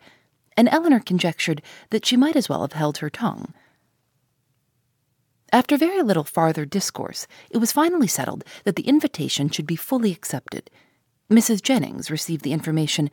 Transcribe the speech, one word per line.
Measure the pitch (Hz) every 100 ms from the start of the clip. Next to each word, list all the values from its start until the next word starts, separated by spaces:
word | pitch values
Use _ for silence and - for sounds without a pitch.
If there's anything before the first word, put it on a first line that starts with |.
| - _ _ _ _ -
and | 240
Elinor | 320 339 240
conjectured | - 180 175 - - 147 - - -
that | 220 -
she | 247
might | 294 311
as | -
well | 135
have | 127
held | 156 151 147
her | 151
tongue. | - 226 - - - _ _ _ _ _ _ _ _ _ _ _ _ _ _ _ _ _ _ -
After | 240 - 285
very | 330 392
little | 240 165
farther | 147 - 160 160 143
discourse, | 196 - - - - - - -
it | 233
was | 226
finally | 294 330 359 214
settled | - 123 98 - -
that | 208 170
the | -
invitation | 294 294 - 135 - 143
should | - 151
be | 165
fully | - 262 220
accepted. | 165 - 139 - - - _ _ _ _ _ -
Missus | 226 220 208
Jennings | - 254 139 - -
received | 156 - 156
the | 139
information | 151 160 160 151 - 147